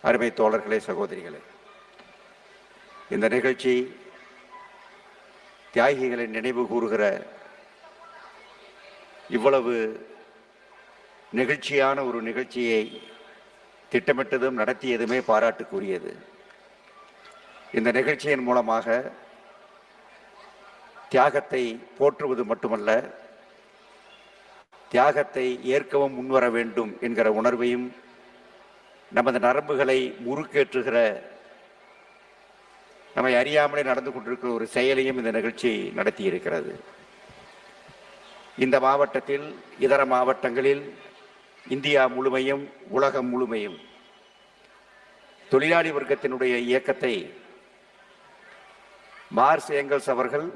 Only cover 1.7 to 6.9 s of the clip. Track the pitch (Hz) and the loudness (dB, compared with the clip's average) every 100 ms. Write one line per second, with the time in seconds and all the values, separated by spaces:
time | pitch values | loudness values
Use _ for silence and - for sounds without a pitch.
1.7 | - - - - - - - - - - | -20 -20 -20 -20 -20 -20 -20 -20 -20 -20
2.7 | - - - - - 110 127 131 127 131 | -20 -20 -20 -8 -2 0 2 0 0 2
3.7 | 123 127 - - - - - - - - | 2 0 -10 -20 -20 -20 -20 -20 -20 -20
4.7 | - - - - - - - - - - | -20 -20 -20 -20 -20 -20 -20 -20 -20 -4
5.7 | - 123 139 127 120 117 110 120 120 117 | 2 4 4 0 -2 -4 -4 -4 -2 -2
6.7 | 117 113 | 0 0